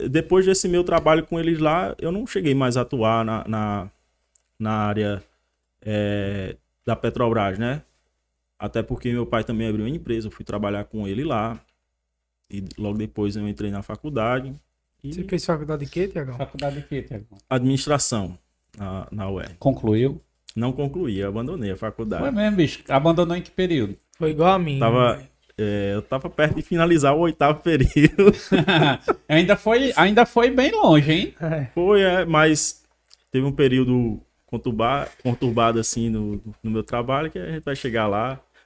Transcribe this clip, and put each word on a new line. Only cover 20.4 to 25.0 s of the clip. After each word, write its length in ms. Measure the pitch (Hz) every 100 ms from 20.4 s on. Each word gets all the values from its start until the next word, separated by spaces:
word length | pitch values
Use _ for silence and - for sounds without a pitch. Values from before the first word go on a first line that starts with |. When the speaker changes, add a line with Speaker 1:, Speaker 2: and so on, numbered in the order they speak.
| - -
Speaker 1:
Não 180 | 120
concluí, 460 | 131 143 156 165 95
eu 100 | 98
abandonei 420 | 104 123 180 104
a 60 | 92
faculdade. 460 | 110 - 110 87
Speaker 3:
Foi 80 | -
mesmo, 260 | 226 214 202
bicho? 260 | 143 - -
Abandonou 480 | 135 156 165 175 175
em 40 |
que 100 | 175
período? 440 | - 185 160 104 95 _ _
Speaker 2:
Foi 140 | 160
igual 200 | 151 170
a 80 | 190
mim, 200 | 170 139
Speaker 1:
Tava, 380 | 113 123